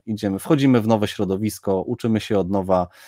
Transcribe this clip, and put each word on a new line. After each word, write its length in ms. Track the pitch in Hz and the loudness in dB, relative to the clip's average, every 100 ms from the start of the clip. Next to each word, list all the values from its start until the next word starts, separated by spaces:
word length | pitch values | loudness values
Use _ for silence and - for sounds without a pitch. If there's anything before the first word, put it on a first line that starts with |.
| - | -8
idziemy, 340 | 107 104 95 | -6 -4 -4
wchodzimy 420 | - 156 139 123 | 0 2 4 4
w 60 | 110 | 4
nowe 200 | 110 104 | 2 0
środowisko, 720 | - 98 95 107 - - 95 | -2 -2 -2 -2 -4 -2 -2
uczymy 380 | - 120 120 110 | -2 -4 0 -2
się 200 | - 104 | 0 -2
od 100 | 90 | 0
nowa 380 | 98 95 92 87 - | -2 2 0 0 -6